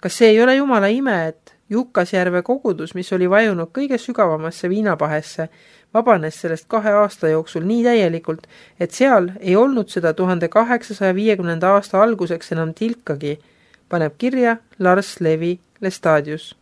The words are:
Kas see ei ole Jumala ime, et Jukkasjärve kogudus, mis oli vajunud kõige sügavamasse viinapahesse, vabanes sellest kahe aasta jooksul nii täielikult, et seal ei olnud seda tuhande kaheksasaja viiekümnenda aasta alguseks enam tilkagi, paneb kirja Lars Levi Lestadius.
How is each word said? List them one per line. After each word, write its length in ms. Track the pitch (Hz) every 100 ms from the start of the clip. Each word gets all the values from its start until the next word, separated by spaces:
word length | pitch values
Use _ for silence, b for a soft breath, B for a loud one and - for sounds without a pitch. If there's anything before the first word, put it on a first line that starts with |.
Kas 180 | 185 -
see 100 | 226
ei 140 | 214
ole 140 | 247 262
Jumala 300 | 277 240 196
ime, 400 | 233 269 196 160
et 260 | 156 _ _ _
Jukkasjärve 720 | 214 254 - 175 190 180 180
kogudus, 520 | 175 262 254 160 156
mis 180 | 185 180
oli 180 | 185 180
vajunud 380 | 196 220 190 165 -
kõige 220 | 277 247
sügavamasse 720 | - 233 190 156 160 - 180
viinapahesse, 800 | 196 214 160 151 151 - - 160 b b b b
vabanes 460 | 220 226 202 156 -
sellest 240 | 175 160 _
kahe 240 | 220 214 208
aasta 320 | 208 - 160
jooksul 380 | 160 160 165 170
nii 140 | 233
täielikult, 600 | 240 233 185 165 165 165 - B B B
et 140 | 175
seal 380 | - 269 233 180 190
ei 160 | 190 185
olnud 340 | 254 262 208
seda 220 | - 165
tuhande 340 | 160 185 175 165
kaheksasaja 640 | 208 233 240 240 202 196
viiekümnenda 600 | 185 214 202 175 165 180
aasta 280 | 196 196 190
alguseks 500 | 220 214 175 170 - 165
enam 160 | 160
tilkagi, 600 | 160 220 233 - 143 147 151 b b b b b
paneb 280 | 175 156 143
kirja 380 | 247 262 240 226 _ _
Lars 400 | 185 185 196 -
Levi 380 | 170 160 170 180 _ _
Lestadius. 760 | 196 - 170 156 143 156 - -